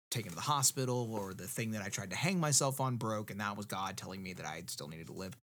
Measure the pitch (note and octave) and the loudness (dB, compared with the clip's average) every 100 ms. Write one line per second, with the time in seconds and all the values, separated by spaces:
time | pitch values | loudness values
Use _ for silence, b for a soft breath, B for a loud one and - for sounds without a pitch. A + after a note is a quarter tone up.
0 | - A#2+ G2+ E2 C3 D3 C3+ - B2+ B2 | -4 -4 -2 -2 2 4 4 4 2 2
1 | A#2 A2 F#2+ F#2+ F#2 - A2+ G#2+ G2 - | 0 -2 -2 -4 -4 -2 -2 -2 -2 -4
2 | G2+ F2+ E3+ F#3+ D3+ C#3 C#3 C3+ C3 A#2+ | -2 0 4 4 6 6 6 4 2 2
3 | A2+ G#2+ G#2+ G2+ G#2 G2+ G2+ F#2+ F#2+ F#2+ | 0 0 -2 -2 -2 -2 -4 -2 -2 -4
4 | F#2 F#2+ F#2 E2+ D2+ E2 F2 - D2 E2 | -6 -6 -6 -6 -6 -6 -6 -8 -8 -8
5 | E2 E2 F#2 - | -8 -8 -8 -10